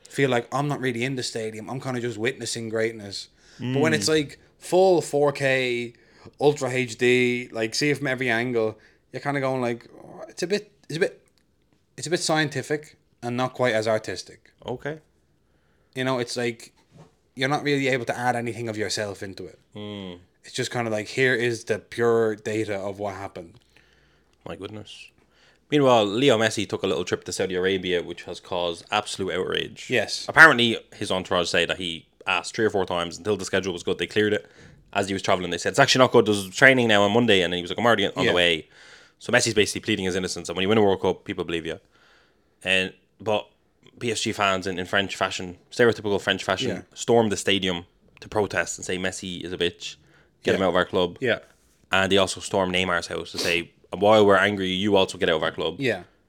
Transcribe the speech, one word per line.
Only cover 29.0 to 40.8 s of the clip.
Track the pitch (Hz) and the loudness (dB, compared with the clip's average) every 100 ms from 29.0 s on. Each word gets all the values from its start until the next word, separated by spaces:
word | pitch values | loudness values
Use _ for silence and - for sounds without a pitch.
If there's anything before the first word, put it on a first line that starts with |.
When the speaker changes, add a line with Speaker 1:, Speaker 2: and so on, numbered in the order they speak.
| - - 92 | -2 -6 -4
Speaker 2:
outrage. | 85 - 80 - - - | -2 -2 -2 -4 -10 -2
Speaker 1:
Yes. | 123 98 - - | -2 -2 -6 0
Speaker 2:
Apparently, | - 160 123 117 107 - | 8 10 10 2 0 -8
his | - 101 | -10 -4
entourage | 92 90 92 85 | -2 0 0 2
say | 90 | 0
that | 82 82 | 0 -2
he | 90 80 - _ - | -6 -8 -14 _ -4
asked | 92 - | -4 -4
three | - 107 | -2 0
or | |
four | 98 92 | 0 -2
times | 87 85 73 | -2 -4 -6
until | 90 101 | -4 -4
the | |
schedule | 92 95 95 | -2 -2 -2
was | 87 | -6
good. | 98 90 | -4 -4
They | 87 | -2
cleared | 107 104 | 0 2
it. | 101 - - - - _ | 0 -6 -20 -20 -20 _
As | 101 98 | -4 -2
he | |
was | 95 | -2
traveling, | - 95 90 | 0 0 0
they | 85 | -4
said, | 101 | -2
"It's | 95 | 2
actually | 135 - | 4 6
not | 127 | 6
good. | 123 107 | 6 4
There's | 104 95 | 2 -2
training | - 135 131 117 | 4 6 6 4
now | 104 | 6
on | 101 | 6
Monday." | 110 120 98 | 4 4 4
And | 87 | 4
he | 90 | -2
was | 85 | -4
like, | 92 | 0
"I'm | 117 | 2
already | 104 98 | 2 0
on | 90 | 0
Speaker 1:
Yeah. | 92 | 0
Speaker 2:
the | 87 | 4
way." | 87 80 - - - - - _ | 4 2 -4 -20 -20 -20 -20 _
So | - | 0
Messi's | 120 117 | 2 2
basically | 107 98 98 | 2 2 0
pleading | - 104 | -4 -2
his | 95 | 0
innocence. | 92 90 87 85 | -2 -4 -8 -8
And | 87 | -2
when | |
you | 95 | 2
win | |
a | 110 | 4